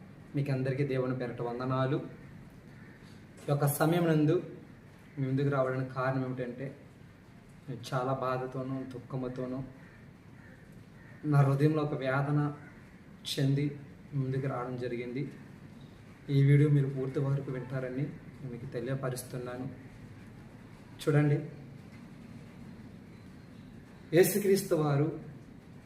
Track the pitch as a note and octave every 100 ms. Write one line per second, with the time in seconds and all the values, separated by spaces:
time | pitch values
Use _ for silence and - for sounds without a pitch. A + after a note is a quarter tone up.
0 | - - - C#3+ C#3 C3 C3+ C3 C3 C3
1 | B2+ B2 A#2+ A#2 A#2+ A#2+ C3 C3 C3 D3+
2 | - - - - - - - - - -
3 | - - - - - C#3+ C#3+ - D#3 F3
4 | E3 D#3 D3+ F3+ - - - - - -
5 | - D3 C3 C3+ C#3 C3+ B2+ C3 B2+ C3
6 | C3 C3+ B2+ B2+ A#2+ A#2+ C#3 - - -
7 | - - - - - - D3 A#2 - C3
8 | C3 C3 B2+ B2+ B2+ C3+ C3 C3 B2+ A#2+
9 | - C3 B2+ B2+ B2+ C3 C3 - - -
10 | - - - - - - - - - -
11 | - - D3+ C#3+ C3+ C#3 D3+ D#3 D3 B2+
12 | C3 C3+ C#3+ D3 D3 - - - - -
13 | - - - - C3+ C#3 D3 - - -
14 | - C#3+ C3 C3 C3+ B2+ B2+ B2 B2 A#2
15 | B2 B2+ - - - - - - - -
16 | - - - C#3+ C#3 D3 D3+ C#3+ C3 C3
17 | C3+ D3+ C3+ C3+ B2+ B2+ A#2+ C3 B2+ B2+
18 | E3 - - - C3 A#2 - B2 A#2+ C3+
19 | B2+ B2+ - C3+ B2 B2+ C3 - - -
20 | - - - - - - - - - -
21 | D#3 C#3+ D3 D3 - - - - - -
22 | - - - - - - - - - -
23 | - - - - - - - - - -
24 | - D#3+ F3+ G3+ G3 F#3+ - E3 D3 C#3
25 | D#3+ - - - - - - -